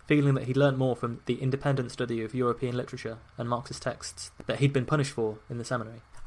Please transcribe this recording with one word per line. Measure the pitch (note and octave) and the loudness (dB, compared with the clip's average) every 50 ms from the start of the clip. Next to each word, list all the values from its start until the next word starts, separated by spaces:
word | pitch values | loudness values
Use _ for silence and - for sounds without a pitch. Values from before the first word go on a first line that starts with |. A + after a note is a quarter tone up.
| - - | 0 2
feeling | D3 D3 C#3+ C#3+ C3+ | 4 6 6 6 4
that | C3 B2 | 4 2
he'd | A#2+ B2+ C3+ | 0 2 4
learnt | C#3 C#3+ C3 B2+ | 6 4 4 4
more | C3 C3 A#2+ | 2 2 2
from | - - A#2+ A#2 A2+ - | 0 -2 -4 -4 -4 -2
the | - B2 B2 | -2 -2 0
independent | C3+ C3 B2+ C#3 - C#3+ C#3 C3 B2+ A#2+ | 0 0 0 0 0 2 0 0 0 -2
study | - - B2+ A#2+ A#2+ A2+ | -4 -4 -4 -2 -2 -2
of | A2+ A2 - | -2 -2 -2
European | B2+ B2 A#2+ A#2 A#2+ C3 B2 A#2+ | 0 2 2 2 0 -2 -2 -2
literature | B2 B2 - - B2 - A2+ A2+ A#2 - - - - | -2 -4 -4 -8 -8 -8 -8 -10 -10 -14 -14 -8 -6
and | A#2+ A#2+ | -4 -2
Marxist | A#2+ B2+ C3 - C3 - | -2 -2 -4 -6 -8 -6
texts | - C3 A#2+ - - - - - - - - - - | -4 -4 -4 -6 -8 -14 -12 -14 -16 -16 -16 -10 -6
that | - B2+ B2+ | -4 0 2
he'd | C#3 C3+ C#3 | 4 4 4
been | C#3 B2 | 2 0
punished | - - D3+ C#3 C#3 | 2 2 0 0 0
for | - - A2+ A2 G#2+ G#2+ - - | 0 -2 -2 -2 -2 -4 -10 -10
in | A#2+ A#2+ | -8 -8
the | A2+ | -6
seminary. | - C3 A#2+ A2 A2 A#2 A#2 - - - - - | -4 -4 -4 -4 -6 -12 -16 -18 -18 -14 -10 -2